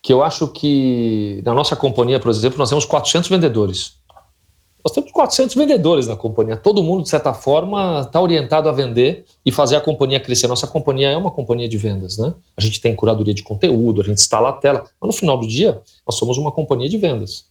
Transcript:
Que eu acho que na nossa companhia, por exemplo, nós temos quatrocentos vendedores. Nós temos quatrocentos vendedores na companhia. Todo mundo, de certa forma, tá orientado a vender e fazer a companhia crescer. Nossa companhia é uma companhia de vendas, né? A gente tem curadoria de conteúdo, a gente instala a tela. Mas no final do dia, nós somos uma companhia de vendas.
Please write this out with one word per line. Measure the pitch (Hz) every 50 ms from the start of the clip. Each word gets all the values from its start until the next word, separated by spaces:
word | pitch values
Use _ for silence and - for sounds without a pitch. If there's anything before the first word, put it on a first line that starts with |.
Que | - - 131
eu | 131 147
acho | 156 147 - 160
que | 143 - - - 147 143 139 131 127 123 120 117 113 110 107 104 104 101 101 107
na | 120 117
nossa | 135 147 - 156
companhia, | - - 135 107 - 120 123 135 123
por | - 120
exemplo, | 110 104 110 127 123
nós | 143 139 110
temos | 139 151 143
quatrocentos | - - 143 - - - 165 175 -
vendedores. | 190 180 165 143 113 113 104 95 90 - - - _ _ _ _ _ - _ _ _ _ _ _ _ _ _ _ _ _ _
Nós | - -
temos | 294 285 -
quatrocentos | - - 285 - - - 262 254 -
vendedores | 247 302 285 294 208 147 160 170 143 123
na | 113 107
companhia. | 101 - 113 107 117 107 110 110
Todo | 110 - 208 208 202
mundo, | 165 160 185 190 151
de | -
certa | - 147 - 147 -
forma, | - - 135 143 156 170 190 208 202 196 180 165 147 131
tá | - - 165
orientado | 185 175 165 151 135 117 151 156 151 156
a |
vender | 143 135 135 123 117 120 123 143 180 - - _ _ _ _
e | -
fazer | - - 143 123 139
a | 147
companhia | - 165 147 - 139 131 135 131
crescer. | - - 127 - -
Nossa | 120 123 120 -
companhia | 127 - 156 139 147 131 131 139 139
é | 143
uma | 165 196 180
companhia | - - 127 110 120 120 120
de | 113 110
vendas, | 104 104 107 101 95 92 92 95
né? | 107 113 151 170 - _ _ _
A | -
gente | 104 107 104 -
tem | - 117 107
curadoria | 101 - 110 110 107 107 104 101
de | 101 -
conteúdo, | - 107 101 - 175 131 113 117 117 110 104
a | 98
gente | 101 104
instala | 98 - - - 107 117 135
a | 135
tela. | - - 139 139 113 - - _ _
Mas | -
no | 208 220
final | - 202 160 135
do | 123 113
dia, | 110 110 135 202 208 123 - _ _ _ _ _
nós | - 113
somos | - - 120 127
uma | 135 151 147
companhia | - 160 151 - 143 120 127 147
de | 208
vendas. | 214 202 165 131 110 98 98 - - _ _